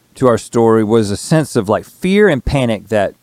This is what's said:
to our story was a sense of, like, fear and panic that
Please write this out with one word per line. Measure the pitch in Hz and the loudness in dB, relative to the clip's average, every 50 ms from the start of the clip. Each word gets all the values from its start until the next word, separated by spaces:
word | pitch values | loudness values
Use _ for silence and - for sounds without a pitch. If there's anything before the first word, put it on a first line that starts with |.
| _ _ _ | _ _ _
to | - 135 | 0 2
our | 127 113 | 2 2
story | 104 - - - 117 117 113 110 113 110 | 0 -4 -4 -2 0 2 4 2 2 2
was | 104 117 117 107 101 | 2 0 0 0 -2
a | 101 | -6
sense | - - - 160 160 139 - - | -8 -2 0 0 0 0 -2 -4
of, | 123 95 | -4 0
like, | 98 104 90 - | 0 -2 -2 -2
fear | - - _ - 185 196 208 208 196 | -8 -12 _ -4 0 2 2 2 2
and | 147 120 - | 2 -2 -2
panic | - - 139 127 117 110 95 90 98 | -4 -2 -2 -2 -2 -4 -6 -6 -4
that | 113 104 95 80 - _ | -2 -2 -2 -2 -6 _